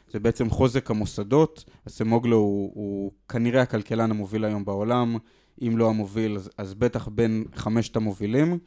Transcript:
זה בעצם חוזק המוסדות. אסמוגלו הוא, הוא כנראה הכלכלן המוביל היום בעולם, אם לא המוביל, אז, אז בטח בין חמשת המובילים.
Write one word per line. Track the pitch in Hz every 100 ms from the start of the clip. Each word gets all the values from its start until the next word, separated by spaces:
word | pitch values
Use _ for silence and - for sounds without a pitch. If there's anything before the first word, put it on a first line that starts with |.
| _
זה | 107
בעצם | 113 - 117
חוזק | - 131 131 -
המוסדות. | 107 101 - 101 139 160 - - - -
אסמוגלו | - 107 117 120 113
הוא, | 104 101 98
הוא | - 101 98 98 - -
כנראה | 120 120 127
הכלכלן | 123 110 101 113 113
המוביל | 107 98 107
היום | 107 107
בעולם, | 98 98 107 123 120 113 - _ _ -
אם | 120 113
לא | 113
המוביל, | 110 101 107 110 104
אז, | 95 -
אז | 98
בטח | 98 120 113 110
בין | 104 113 110 113
חמשת | - 110 113 110 -
המובילים. | 110 98 104 123 160 175